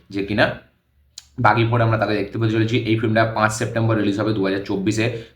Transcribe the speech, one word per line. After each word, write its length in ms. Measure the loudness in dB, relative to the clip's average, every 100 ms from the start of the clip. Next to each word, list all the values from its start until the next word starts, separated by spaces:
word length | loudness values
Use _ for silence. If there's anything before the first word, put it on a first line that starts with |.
| -10
যে 140 | -8
কিনা 240 | -2 0 0 -2 -16 _ _ _ _ -20 -14 0
বাগি 260 | 2 4 4
ফোর 120 | 2
আমরা 160 | 2 2
তাকে 160 | 0
দেখতে 240 | -2 -2 -2
পেতে 120 | 0
চলেছি। 260 | 2 0 0
এই 180 | 0 0
ফিল্মটা 240 | 2 2 0
পাঁচ 260 | 2 0
সেপ্টেম্বর 460 | 0 -4 -2 0 0
রিলিজ 220 | 0 0
হবে 120 | -2
দু 80 | 0 -2
হাজার 180 | -2 -4
চব্বিশে। 400 | -4 -2 0 -2 -4 -14